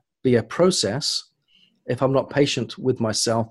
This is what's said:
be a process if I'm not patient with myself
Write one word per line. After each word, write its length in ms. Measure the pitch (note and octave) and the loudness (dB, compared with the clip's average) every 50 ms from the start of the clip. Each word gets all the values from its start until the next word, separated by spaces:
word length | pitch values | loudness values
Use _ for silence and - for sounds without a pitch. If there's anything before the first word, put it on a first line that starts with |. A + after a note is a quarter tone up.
| _ _ _ _ - | _ _ _ _ 0
be 140 | C3 B2 | 2 2
a 60 | A2+ A2 | 2 2
process 800 | - - - E3+ F#3 F#3 - - G2 G#2+ D3 - - - - - _ _ _ _ _ _ _ _ _ _ _ _ | 0 0 2 2 2 4 2 -2 -2 -2 -2 -4 -4 -6 -6 -8 _ _ _ _ _ _ _ _ _ _ _ _
if 160 | - B2+ B2 C#3 | -6 -4 0 0
I'm 100 | C3 C3+ | 2 2
not 180 | C3 - - | 2 0 0
patient 480 | - C#3 D3 C#3+ - C3 A2+ - - - | 0 0 2 2 0 -4 -6 -8 -10 -6
with 220 | B2+ B2+ B2 - | -2 -2 -2 0
myself 480 | A2+ A2 G2+ - - A#2+ A2+ A2+ A2+ A2+ | -2 -2 -2 -2 -2 0 0 -2 -2 -4